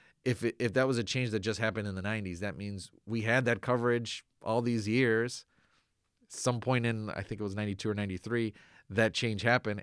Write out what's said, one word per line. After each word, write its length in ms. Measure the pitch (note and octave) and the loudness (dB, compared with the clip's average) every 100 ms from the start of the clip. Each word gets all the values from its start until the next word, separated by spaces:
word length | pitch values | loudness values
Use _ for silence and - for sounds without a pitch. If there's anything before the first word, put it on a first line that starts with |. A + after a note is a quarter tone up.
| _ _ B2+ | _ _ -2
if 180 | A#2 | 0
it, 140 | A2+ - | 0 0
if 140 | A#2+ | 0
that 120 | B2+ C3 | 2 2
was 120 | A#2+ | 2
a 60 | |
change 260 | G#2 C3 B2 | 0 -2 -2
that 100 | G#2+ | -2
just 220 | G2+ G#2 | -2 -2
happened 260 | A2 G#2+ G#2 | -2 -2 -4
in 80 | F#2+ | -4
the 60 | |
nineties, 400 | G2 A2 G2 F2 | -4 -4 -4 -6
that 160 | G2+ D#2+ | -6 -6
means 340 | G2+ G2 - - - | -8 -10 -12 -16 -6
we 160 | A2+ | -2
had 240 | A2 B2 A#2+ | 2 2 4
that 160 | A#2 | 2
coverage 640 | - B2 A#2+ A#2+ A2+ - - _ | 2 2 4 2 0 -10 -14 _
all 200 | - A2+ | -2 0
these 240 | A#2+ A#2 G#2 | 2 0 2
years. 600 | A#2+ B2+ A2+ A#2+ - - _ _ _ _ _ _ _ - | 2 4 2 0 -6 -16 _ _ _ _ _ _ _ -16
Some 320 | - B2+ A#2+ | -4 0 0
point 260 | B2+ B2+ A#2 | 2 2 2
in, 240 | A2 G#2+ | 0 -4
I 120 | - | -6
think 180 | G2 G#2 | -6 -4
it 40 | G#2 | -4
was 100 | G2+ | -2
ninety-two 340 | G#2 G2 A2 | -2 -2 -2
or 40 | G#2 | 0
ninety-three, 580 | G#2 F#2 A2 A#2 A2 - - - - | -2 -4 -2 -2 -2 -4 -18 -20 -4
that 240 | G2 A2 | 2 4
change 300 | - A#2+ G#2 | 4 -2 2
happened. 380 | A#2 B2 A2+ G#2 | 4 4 2 -6